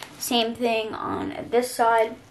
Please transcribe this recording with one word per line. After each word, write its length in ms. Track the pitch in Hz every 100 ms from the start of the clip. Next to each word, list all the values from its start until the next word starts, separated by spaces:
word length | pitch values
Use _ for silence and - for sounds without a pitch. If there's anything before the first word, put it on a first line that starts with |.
| - -
Same 380 | - 240 226 233
thing 400 | 240 220 220 -
on 400 | - 190 - - -
this 180 | 233 247
side. 460 | - 226 226 226 247 -